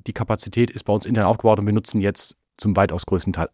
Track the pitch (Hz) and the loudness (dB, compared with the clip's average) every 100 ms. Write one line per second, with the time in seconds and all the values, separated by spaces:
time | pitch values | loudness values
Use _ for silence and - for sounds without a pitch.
0 | - - 113 107 - 117 120 - - 104 | -12 -6 -4 -4 -2 0 0 0 -2 -2
1 | - 113 98 113 113 104 101 104 - 107 | 0 2 2 4 4 4 2 0 0 -2
2 | 98 - - - _ - 107 98 98 87 | 0 -2 -10 -14 _ -4 0 2 2 0
3 | - 92 - 82 82 | -2 -2 -2 -4 -6